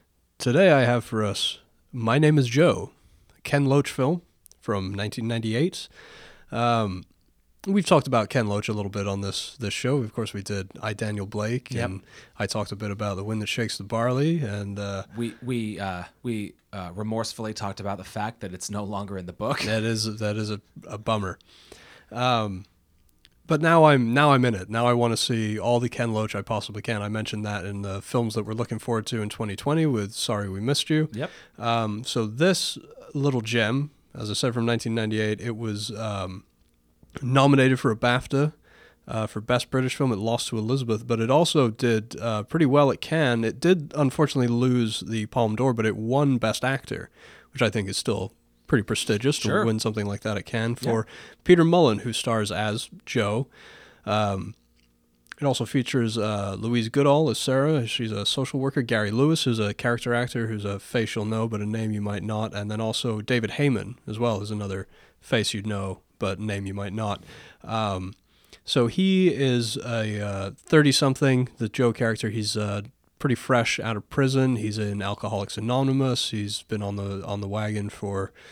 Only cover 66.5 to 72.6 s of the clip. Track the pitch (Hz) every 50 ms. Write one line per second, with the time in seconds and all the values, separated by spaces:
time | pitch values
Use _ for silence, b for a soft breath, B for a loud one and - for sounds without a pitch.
66.5 | 101 98 98 98 98 101 101 101 95 113 110 101 101 92 B B B B B B
67.5 | B B B 113 110 113 110 104 98 92 92 92 98 _ _ b b b b b
68.5 | b b b - - 139 120 120 - - 190 190 190 185 185 175 143 127 139 131
69.5 | 123 123 117 110 110 135 - 123 117 113 110 107 104 104 104 101 98 98 98 98
70.5 | - - - - - 156 151 143 127 - 147 135 131 - 147 135 131 127 127 123
71.5 | - - 117 104 - - 127 120 113 - 123 113 110 - - 110 101 113 104 104
72.5 | - 110